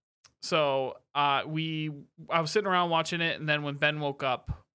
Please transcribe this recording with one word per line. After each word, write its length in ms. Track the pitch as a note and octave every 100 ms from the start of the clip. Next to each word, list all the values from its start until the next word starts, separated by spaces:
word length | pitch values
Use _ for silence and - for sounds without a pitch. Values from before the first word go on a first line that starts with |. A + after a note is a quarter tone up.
| _ _ - _
so, 540 | - E3 C#3+ C3+ C3 - _
uh, 280 | C#3+ C#3+ C#3 C#3+
we, 440 | D#3 D#3+ D#3 D#3 C#3+ - - D3+
I 120 | E3
was 100 | D#3+
sitting 160 | G#3+ G3
around 240 | F3+ F3
watching 300 | E3 D#3+ E3+
it, 180 | E3 -
and 100 | D3+
then 140 | D3+
when 140 | D3 C#3+
Ben 240 | D3 D3+
woke 240 | C#3+ C#3
up, 340 | C#3 B2 - - _